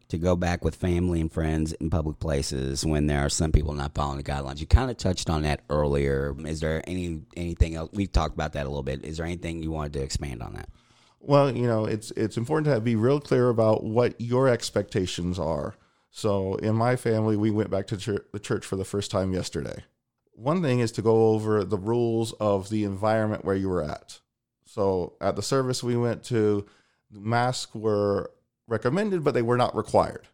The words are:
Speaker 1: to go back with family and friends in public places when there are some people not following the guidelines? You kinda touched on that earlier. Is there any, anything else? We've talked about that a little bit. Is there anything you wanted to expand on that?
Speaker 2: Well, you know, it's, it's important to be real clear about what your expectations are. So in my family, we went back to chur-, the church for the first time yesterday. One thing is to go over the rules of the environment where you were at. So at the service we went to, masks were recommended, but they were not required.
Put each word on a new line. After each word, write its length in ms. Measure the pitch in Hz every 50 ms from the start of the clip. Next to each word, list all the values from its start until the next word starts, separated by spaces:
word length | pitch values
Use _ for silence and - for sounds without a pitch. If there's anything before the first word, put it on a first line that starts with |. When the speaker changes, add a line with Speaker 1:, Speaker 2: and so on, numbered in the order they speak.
| _ -
Speaker 1:
to 100 | - 85
go 180 | 82 90 90
back 280 | 87 90 85 87 87 -
with 120 | 82 80
family 440 | - - 90 87 87 90 90 87 82
and 120 | 80 80
friends 420 | - - 80 78 78 80 78 78 80
in 160 | - 73 80
public 300 | 85 85 78 76 76 -
places 680 | - 80 76 71 69 - 73 65 67 67 69 71 -
when 220 | 82 76 76 73 76
there 180 | 73 71 69
are 40 | 76
some 220 | - - 85 80
people 220 | 76 73 73 73 73
not 200 | 71 69 73 -
following 240 | 71 71 71 69 69
the 60 | 69
guidelines? 360 | - 69 71 69 67 67 71
You 60 | 80 -
kinda 260 | - 113 127 131 117
touched 360 | - - 98 90 - - -
on 120 | 85 78 76
that 180 | 76 73 - - -
earlier. 680 | 73 76 73 71 71 71 69 69 69 69 69 71 71 69 80
Is 160 | 78 80 78
there 200 | 80 78 78 78 - -
any, 340 | 90 92 90 87 82 78 - - -
anything 400 | 85 87 87 85 - - 82 80
else? 140 | 80 80 82 -
We've 180 | 104 101 95
talked 220 | - 92 80 78 -
about 200 | 80 78 78 -
that 120 | 78 71
a 40 | 67
little 140 | 71 71 67
bit. 200 | 67 67 67 -
Is 140 | - 80 80
there 80 | 82
anything 360 | 85 90 87 87 85 82 82
you 100 | 80 80
wanted 220 | 80 78 76 73 73
to 80 | 71 67
expand 380 | 69 - - - 69 64 58
on 120 | 57 50 50
that? 160 | - 50 50 - _ _ _ _ _ _ _ _ _
Speaker 2:
Well, 360 | - - 143 143 139 143 120
you 100 | 117 123 120
know, 180 | 113 110 110
it's, 260 | 104 - 107 - -
it's 260 | - - 110 104 - 117
important 360 | 117 120 156 160 156 151 139
to 60 | 113
be 160 | 107 120 117
real 240 | 107 110 123 143 147
clear 300 | 139 - 143 127 123 123
about 340 | 120 110 113 110 110 - -
what 360 | 110 107 117 120 123 - -
your 260 | 117 117 120 123 135 135
expectations 920 | 120 113 - - - 107 101 - - 113 92 87 - - 87 87 90 87
are. 360 | 80 78 82 73 69 - - - _ _ _ _ _ _
So 440 | - - - 107 101 101 95 95 95
in 200 | - - 107 110
my 200 | 113 117 123 127
family, 400 | 127 - 120 110 110 110 110 107
we 140 | 104 104 110
went 200 | 104 107 107 -
back 160 | - 95 101 -
to 100 | 113 95
chur-, 280 | - - 98 101 - _
the 80 | - 107
church 260 | - - 117 95 -
for 100 | - -
the 100 | 95 95
first 240 | - - 101 98 -
time 220 | - 101 95 95 92
yesterday. 500 | 90 85 - - 82 67 55 - - - _ _ _ _ _ _ _ _ _ _
One 280 | - 107 135 156 190
thing 180 | 175 139 127 123
is 120 | 120 113 -
to 80 | -
go 280 | 98 113 110 113 113 110
over 340 | 110 110 107 110 107 107 98
the 120 | 92 104 95
rules 540 | 90 107 117 120 120 117 113 113 113 110 -
of 360 | - 107 104 101 98 95 98
the 140 | 110 107 104
environment 600 | 101 98 95 107 107 110 110 110 107 104 - -
where 120 | 87 98
you 120 | 98 95 95
were 140 | 92 87 76
at. 360 | 73 - - - - - - _ _ _ _ _ _ _ _ _
So 480 | _ - 113 101 98 95 92 87 - - -
at 160 | - 98 92
the 60 | -
service 400 | 110 - 139 135 131 127 127 - -
we 140 | 120 123 120
went 260 | 120 120 110 - -
to, 400 | - 123 113 107 107 104 101 101 - _ _ _ _ _ _ _ _
masks 600 | 107 104 101 110 117 117 120 123 123 - - - -
were 580 | 113 107 110 107 101 104 101 101 101 - - - _ _ _ _ _ _ -
recommended, 560 | 113 107 - 123 135 185 214 214 190 175 147
but 100 | 143 120
they 80 | 127
were 160 | 117 113 123 120
not 180 | 120 107 -
required. 520 | 104 107 - - 104 82 73 69 - - _